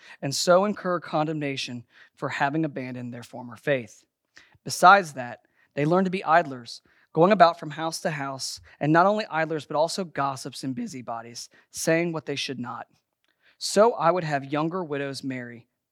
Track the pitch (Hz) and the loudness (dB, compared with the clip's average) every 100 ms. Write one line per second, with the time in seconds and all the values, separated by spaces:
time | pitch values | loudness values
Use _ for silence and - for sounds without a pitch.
0 | - - 143 139 - 180 202 196 185 175 | -20 -10 -6 -2 4 4 4 -2 -4 -6
1 | - 160 156 156 143 135 - 123 - _ | -4 -2 -2 -2 -6 -6 -8 -12 -16 _
2 | - _ 143 - 139 156 156 135 127 123 | -20 _ -8 -2 0 0 -2 -4 -10 -10
3 | 123 120 117 123 123 110 - 135 107 - | -12 -12 -16 -16 -16 -8 -2 -2 -2 -16
4 | _ _ _ _ - _ - - 180 202 | _ _ _ _ -20 _ -10 6 8 8
5 | 165 135 123 113 _ _ _ - 147 180 | 6 -6 -10 -12 _ _ _ -2 2 2
6 | 190 190 - 165 156 127 117 - _ _ | 2 -2 4 4 4 -4 -14 -20 _ _
7 | _ 160 180 208 170 165 156 147 160 160 | _ 4 6 8 6 4 -6 -8 -8 -6
8 | 180 151 139 135 - - - - 143 165 | -6 -6 -8 -8 -10 -12 -16 -4 4 6
9 | 190 214 220 156 160 160 - 151 160 - | 6 4 -2 -4 -2 -4 -4 -2 -2 -2
10 | 175 151 139 135 143 - 135 131 233 135 | -8 -4 -4 -4 -10 -10 -8 -6 -8 -10
11 | 117 117 117 117 - _ _ - - 165 | -12 -12 -12 -16 -18 _ _ -6 0 0
12 | 175 160 - 139 - 123 120 117 - _ | 0 -4 -6 -8 -6 -8 -8 -10 -14 _
13 | _ _ _ _ _ _ - 196 226 - | _ _ _ _ _ _ -2 4 4 4
14 | 160 180 160 143 135 147 160 185 160 143 | 2 2 0 -4 -4 -4 -2 -4 -6 -6
15 | 139 135 135 127 120 117 - _ _ | -6 -8 -8 -10 -12 -16 -20 _ _